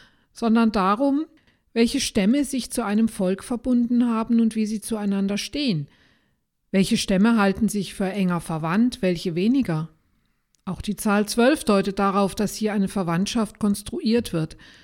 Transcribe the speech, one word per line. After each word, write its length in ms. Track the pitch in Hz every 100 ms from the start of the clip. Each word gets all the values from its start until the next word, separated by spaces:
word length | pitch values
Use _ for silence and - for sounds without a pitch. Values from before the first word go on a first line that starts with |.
| - _ _
sondern 400 | - 233 226 226
darum, 540 | 208 185 208 277 277 320 _ _ _ _
welche 260 | 226 233 277
Stämme 440 | - 233 196 277
sich 260 | 277 262 -
zu 140 | -
einem 240 | 220 208 226
Volk 360 | - 185 196
verbunden 640 | - 240 254 247 240 240 247
haben 340 | 226 226 233
und 140 | 226
wie 120 | 220 214
sie 140 | 214
zueinander 560 | - 220 202 196 196 202
stehen. 520 | - 285 285 165 143 _ _ _ _ _ _ _ _
Welche 260 | 190 185 226
Stämme 400 | - 190 220 233
halten 320 | 196 190 208
sich 240 | 208 180
für 180 | - 190
enger 300 | 196 180 175
verwandt, 640 | - 160 160 185 247 -
welche 320 | 185 170 185
weniger? 560 | 165 202 277 233 156 160 _ _ _ _ _ _ _
Auch 160 | - 175
die 160 | - 196
Zahl 300 | 220 202 208
zwölf 380 | - 240 311
deutet 340 | - 202 196 196
darauf, 360 | 196 190 196
dass 200 | - 208
hier 180 | - 214
eine 160 | 208 190
Verwandtschaft 680 | 202 175 170 202 240 214 -
konstruiert 760 | 208 202 - - 285 233 233
wird. 240 | 165 156 - - -